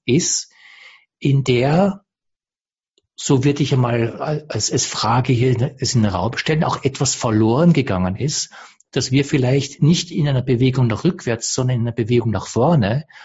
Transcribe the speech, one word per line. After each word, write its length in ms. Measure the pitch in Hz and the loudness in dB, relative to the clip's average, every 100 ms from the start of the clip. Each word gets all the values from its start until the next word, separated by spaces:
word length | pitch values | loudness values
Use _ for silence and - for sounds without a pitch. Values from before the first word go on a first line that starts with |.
ist, 460 | - 135 - - - _ - - - - _ _ | -2 0 0 -4 -8 _ -20 -20 -20 -20 _ _
in 260 | 147 135 | 0 0
der, 600 | 131 123 135 160 202 196 _ _ _ _ _ _ _ _ _ _ _ | 2 2 2 2 0 -2 _ _ _ _ _ _ _ _ _ _ _
so 300 | - - 135 | -10 0 2
würde 180 | 139 139 | 2 0
ich 100 | 147 | 0
einmal 480 | 135 120 117 117 - 135 147 - | 0 0 0 -2 -4 -6 -6 -6
als, 240 | 107 - | -6 -4
als 140 | 139 - | -2 -4
Frage 460 | - 107 120 127 | -4 0 0 2
hier 420 | 120 131 113 139 - | 2 2 0 -2 -4
es 160 | 123 | -2
in 80 | 120 | 0
den 100 | 104 | 0
Raum 240 | 92 101 - | 0 -4 -4
stellen, 280 | - 156 | -2 0
auch 180 | 143 - | 0 -2
etwas 320 | 131 - 139 | -4 -2 -4
verloren 580 | - 123 107 110 123 175 | -2 0 2 2 4 4
gegangen 440 | 151 123 92 92 92 | 4 2 0 -2 -2
ist, 340 | 135 - - - - _ _ | -4 -4 -8 -14 -20 _ _
dass 200 | 135 123 | -6 0
wir 140 | 135 | 0
vielleicht 580 | 139 147 123 139 135 - | 2 0 2 0 -2 0
nicht 280 | 143 175 - | 2 2 0
in 160 | 185 147 | -2 0
einer 160 | 131 | 0
Bewegung 440 | 127 120 131 131 120 | 0 2 2 2 0
nach 180 | 104 | 0
rückwärts, 480 | 165 180 - 113 - | -2 -2 -4 -4 -4
sondern 240 | - 127 123 | -4 -2 -2
in 60 | |
einer 100 | 117 | -2
Bewegung 380 | 117 107 120 113 | -2 0 0 0
nach 160 | 98 - | -2 -4
vorne 600 | 110 139 165 98 131 - - | 0 4 4 2 0 -6 -14